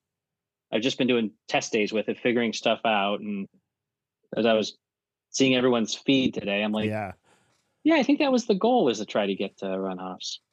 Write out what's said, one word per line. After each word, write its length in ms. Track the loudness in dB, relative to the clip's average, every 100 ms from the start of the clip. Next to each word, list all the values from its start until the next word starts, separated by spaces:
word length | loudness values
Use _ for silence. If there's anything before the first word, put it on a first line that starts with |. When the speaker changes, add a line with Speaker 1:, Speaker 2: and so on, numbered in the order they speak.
| _ _ _ _ _ _ -6
Speaker 1:
I've 120 | -2
just 160 | -2 0
been 100 | 0
doing 240 | 2 0 _ -4
test 240 | -4 -2
days 220 | -2 0
with 160 | -2 -4
it, 100 | -2
figuring 320 | 0 0 0
stuff 300 | -2 -2 0
out. 380 | 0 0 0 -4
And 260 | -6 -8 -10 _ _ _ _ _ _ _ -8 0
as 100 | 2
I 60 |
was 260 | 2 0 -8 _ _ _ _ _
seeing 260 | 0 2 4
everyone's 400 | 4 2 0 -4
feed 380 | 2 2 2
today, 280 | -4 -4 -2
I'm 120 | -2
like, 160 | -2 -2
Speaker 2:
Yeah. 240 | -4 -8 -12 _ _ _ _ _ _ 2
Speaker 1:
"Yeah, 100 | 2
I 80 |
think 160 | 2 2
that 140 | 2
was 140 | 0 2
the 60 | 0
goal, 340 | 2 2 2
is 80 | 0
to 80 | -2
try 200 | -2 0
to 60 |
get 240 | -2 -6 -6
to 60 | -6
runoffs. 720 | -4 -6 -8 -10 -10 -12 -14 _